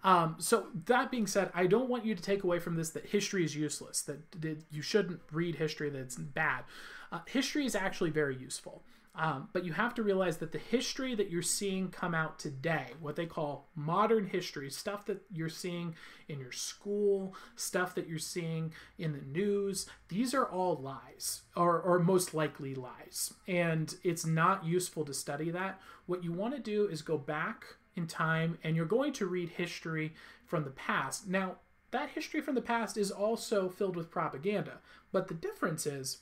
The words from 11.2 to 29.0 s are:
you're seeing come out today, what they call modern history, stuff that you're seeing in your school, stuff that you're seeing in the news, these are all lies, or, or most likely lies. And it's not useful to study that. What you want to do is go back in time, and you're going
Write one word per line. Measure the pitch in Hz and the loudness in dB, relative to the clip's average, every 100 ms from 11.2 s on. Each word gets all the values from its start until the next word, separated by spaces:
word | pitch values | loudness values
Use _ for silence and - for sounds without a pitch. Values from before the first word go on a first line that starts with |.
| 202 | 0
you're | 170 | 0
seeing | 160 - 202 190 185 | 0 0 0 0 -2
come | - 180 | -2 -2
out | 165 160 - | 0 0 -4
today, | 156 135 156 156 131 156 | -8 -4 0 0 -2 -8
what | 151 151 | -6 -4
they | |
call | 165 - 147 135 - | -4 -2 -2 -4 -10
modern | - 151 175 214 226 196 | -6 0 4 6 6 4
history, | 185 175 - 139 | -2 -4 -6 -8
stuff | - - 202 - | -6 -6 -6 -4
that | 196 - | -6 -6
you're | 165 160 | -6 -4
seeing | 160 180 175 170 165 - - - | -4 -6 -4 -4 -6 -14 -20 -10
in | 147 | -10
your | 127 | -8
school, | - - - 202 202 202 196 190 - - | -8 -8 -8 -2 2 4 4 0 -8 -18
stuff | - - 180 180 | -8 -2 0 0
that | 180 160 | -2 -4
you're | 160 | -4
seeing | - 185 165 160 160 160 - - | -4 -4 -2 -2 -4 -6 -20 -4
in | 165 | -4
the | 143 | -4
news, | 139 147 202 202 196 196 - - - | -4 0 2 2 0 -2 -6 -14 -6
these | 170 247 | -2 2
are | 269 | 2
all | 240 180 180 160 | 0 0 0 0
lies, | 135 131 - - - - - - | -2 -10 -14 -8 -6 -6 -8 2
or, | 175 170 | 4 6
or | 180 175 | 6 6
most | 170 190 180 | 8 6 4
likely | 156 151 - 139 | 2 0 0 -6
lies. | 131 123 120 127 - - - - | -6 -8 -12 -12 -6 -6 -6 -2
And | 175 170 160 156 - | 2 4 2 0 0
it's | 185 165 165 | 0 0 2
not | 160 170 190 160 | 4 6 4 2
useful | 175 180 - 147 | 2 0 -4 -4
to | |
study | 135 - 143 160 | -4 -4 -2 -2
that. | 170 190 - - - | -2 -4 -6 -16 -18
What | - 180 | -6 -4
you | 170 | -2
want | 170 220 | -2 -2
to | 285 | -4
do | 220 208 208 | -2 2 2
is | 160 | 0
go | 151 156 | -2 -2
back | 135 151 175 233 - - _ | -2 -2 -2 -6 -14 -20 _
in | - 165 | -6 -4
time, | - 160 160 165 165 | 0 2 4 2 0
and | 160 160 | 0 2
you're | |
going | 165 220 | 4 4